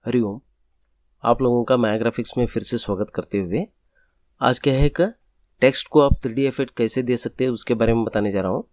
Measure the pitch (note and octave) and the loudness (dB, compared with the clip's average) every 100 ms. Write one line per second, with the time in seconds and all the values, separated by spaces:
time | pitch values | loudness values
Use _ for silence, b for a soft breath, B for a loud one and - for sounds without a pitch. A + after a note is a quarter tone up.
0 | - A#2+ G#2+ G#2+ _ _ _ _ _ _ | -2 -2 -2 -6 _ _ _ _ _ _
1 | _ _ A2+ A#2 B2+ A#2+ A#2 B2+ A2 A2 | _ _ 0 2 2 0 2 2 2 0
2 | A2+ - A2+ - A#2+ A2+ - A#2 - F#2+ | -2 -4 -6 -2 -2 -2 -6 -6 -4 -4
3 | G#2 - - G2+ F2+ G#2+ - _ _ _ | -4 -6 -6 -4 -2 -4 -6 _ _ _
4 | _ _ _ _ B2 B2+ - C3+ C#3+ - | _ _ _ _ -2 0 0 4 2 2
5 | F#3 A#3 _ _ _ _ B2+ C3+ - D3+ | -2 -2 _ _ _ _ 2 2 2 4
6 | C#3 - C3 A#2 C#3 - C3 - A2+ - | 4 2 0 -2 -2 -2 -6 -2 -2 -2
7 | B2 B2 - - C3 A#2 - A#2 A2+ A#2 | -2 -2 -4 -4 -2 -2 -4 0 2 2
8 | A2 G#2+ G#2 G2 F#2 A2+ - | 0 0 -2 -2 -2 -4 -6